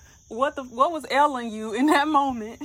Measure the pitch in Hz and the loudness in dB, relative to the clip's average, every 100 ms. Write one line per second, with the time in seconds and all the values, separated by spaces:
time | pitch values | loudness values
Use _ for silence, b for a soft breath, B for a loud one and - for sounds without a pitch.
0 | B B _ 220 285 285 254 233 302 320 | B B _ -2 -2 -2 -10 0 0 0
1 | 240 262 294 254 233 214 220 220 302 302 | -2 2 2 0 -6 -8 -6 0 4 4
2 | 302 285 277 240 214 - | 4 2 2 -4 -10 -12